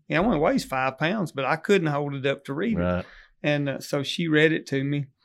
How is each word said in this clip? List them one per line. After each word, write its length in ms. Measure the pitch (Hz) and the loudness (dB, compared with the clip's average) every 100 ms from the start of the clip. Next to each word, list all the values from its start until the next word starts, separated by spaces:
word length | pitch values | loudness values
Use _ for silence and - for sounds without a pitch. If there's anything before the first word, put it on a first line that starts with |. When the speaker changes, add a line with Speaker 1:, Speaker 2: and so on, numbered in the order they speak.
| - | -4
Speaker 1:
It 60 | 151 | 0
only 200 | 214 160 | 2 2
weighs 260 | 170 269 - | 2 2 0
five 320 | 131 131 131 | -2 -2 0
pounds, 320 | 156 220 170 | -2 0 -4
but 140 | 135 131 | -2 -2
I 100 | 156 | 0
couldn't 320 | - 196 156 | 2 2 2
hold 260 | 143 147 | -2 -2
it 120 | 139 135 | -2 -2
up 200 | - - | -2 -4
to 80 | |
read 240 | 139 214 220 | -4 -2 0
it. 40 | |
Speaker 2:
Right. 240 | 127 90 - - - _ | 0 0 -4 -14 -20 _
Speaker 1:
And, 240 | 151 147 139 | -2 0 -2
uh, 100 | 135 | -4
so 240 | - 147 | -4 -4
she 240 | 131 - 165 | -4 -4 2
read 240 | 151 156 | 4 4
it 160 | 156 - | 4 -2
to 160 | 139 | -2
me. 240 | 139 147 143 _ | 0 -2 -4 _